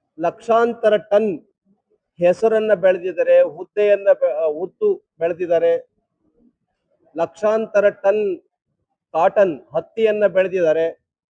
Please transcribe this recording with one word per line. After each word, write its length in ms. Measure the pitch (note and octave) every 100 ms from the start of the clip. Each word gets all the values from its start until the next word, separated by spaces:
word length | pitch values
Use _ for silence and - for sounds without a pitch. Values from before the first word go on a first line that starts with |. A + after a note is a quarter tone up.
| _ -
ಲಕ್ಷಾಂತರ 760 | E3 - - A3+ A#3 A#3 A3 G#3
ಟನ್ 420 | - G3+ A3 D#3+ - _ _ _ _ _ _ -
ಹೆಸರನ್ನ 560 | F3 F3+ A3+ A3 G#3+
ಬೆಳೆದಿದ್ದಾರೆ, 680 | G3 F#3 F#3 F#3 E3+ F3 F3
ಹುದ್ದೆಯನ್ನ 680 | F3 D#3+ F3+ G#3 G#3 G3+ G3 F#3
ಬೆ-, 260 | F3+ D3+ D#3+
ಉದ್ದು 560 | D3+ F#3 - G#3+ F#3+ _ -
ಬೆಳೆದಿದ್ದಾರೆ, 680 | E3+ E3+ F3 E3+ E3+ E3+ - _ _ _ _ _ _ _ _ _ _ _ _ D#3
ಲಕ್ಷಾಂತರ 720 | E3 - G#3 A3 A3 G3+ G3+
ಟನ್ 500 | - G3 G#3+ G3+ F3 _ _ _ _ _ _ _
ಕಾಟನ್, 480 | D#3+ F#3 G#3+ F#3+ C3+ -
ಹತ್ತಿಯನ್ನ 520 | D#3 - - A3 G#3 G3+
ಬೆಳೆದಿದ್ದಾರೆ. 760 | F#3 F#3+ F#3 D#3+ D#3 E3 - _ _